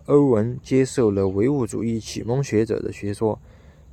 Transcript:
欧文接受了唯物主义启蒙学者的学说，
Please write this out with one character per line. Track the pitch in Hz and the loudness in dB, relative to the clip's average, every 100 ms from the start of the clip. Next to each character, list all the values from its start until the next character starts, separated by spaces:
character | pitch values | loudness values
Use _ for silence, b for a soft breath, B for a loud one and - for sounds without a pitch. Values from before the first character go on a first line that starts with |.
| - | 2
欧 | 143 143 | 4 6
文 | 110 113 127 | 4 0 -4
接 | - 131 | 0 0
受 | 131 - 110 | 2 2 2
了 | 98 98 | 2 0
唯 | 98 120 | 0 0
物 | 147 110 | 0 -4
主 | - | -4
义 | 117 113 | -4 -4
启 | - - | -6 -8
蒙 | 107 131 | -4 -4
学 | 139 107 113 | 0 0 0
者 | 104 | -2
的 | - | -6
学 | 101 101 | -6 -8
说， | 101 110 104 b b b b b | -2 -2 -2 b b b b b